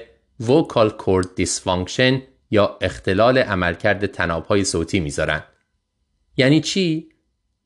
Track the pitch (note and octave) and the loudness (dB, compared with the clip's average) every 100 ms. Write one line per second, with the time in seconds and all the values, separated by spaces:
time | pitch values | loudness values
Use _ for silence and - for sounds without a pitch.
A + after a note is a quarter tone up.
0 | - _ _ - A2+ D3+ E3 B2 A2 - | -2 _ _ -8 0 2 2 2 0 0
1 | - F#2 F2+ - F2+ - - F2+ F2+ - | 0 0 0 -4 -4 -4 -2 -2 -2 0
2 | B2+ C3+ - _ _ G#2 G2 - F#2+ - | 0 0 -4 _ _ 2 2 0 -6 -4
3 | - F#2+ A#2 C3 G#2 F#2+ F2 - G#2 G2 | -2 2 4 4 2 0 -2 -2 -2 0
4 | G2+ - F2 E2 - G#2 F#2+ F2+ E2 G2+ | -2 -4 -4 -4 0 0 0 -2 -2 -2
5 | D2+ C#2 D2+ D#2 - _ _ _ _ _ | -4 -4 -4 -4 -8 _ _ _ _ _
6 | _ _ _ - C3 D#3 D3+ G3 F3+ D#3 | _ _ _ -2 2 2 0 -2 -2 -2
7 | - _ _ _ _ _ | -6 _ _ _ _ _